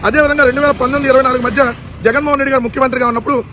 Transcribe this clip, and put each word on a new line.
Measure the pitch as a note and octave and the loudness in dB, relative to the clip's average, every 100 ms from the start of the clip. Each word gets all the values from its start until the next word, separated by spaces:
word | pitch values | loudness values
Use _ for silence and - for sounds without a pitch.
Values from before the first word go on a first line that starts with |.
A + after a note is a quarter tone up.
అదేవిధంగా | G3+ C#4+ D4 D4 | 2 2 2 4
రెండు | C4+ C4 | 2 2
వేల | C#4+ | 0
పంతొమ్మిది | C#4 B3+ C#4 C#4 | 0 0 0 2
ఇరవై | C4 | 2
నాలుగు | C4 B3+ | 2 0
మధ్య | A#3+ A#3 B3 A#3 - - | -2 0 0 -2 -14 -4
జగన్మోహన్ | A3 B3+ D4 C#4+ | -2 0 0 -2
రెడ్డి | C4+ | 0
గారు | C4+ | 0
ముఖ్యమంత్రిగా | A#3 C#4 C4 B3+ B3 | -2 -2 -2 0 -2
ఉన్నప్పుడు | A#3 A3+ C4+ - | -2 -2 -2 -4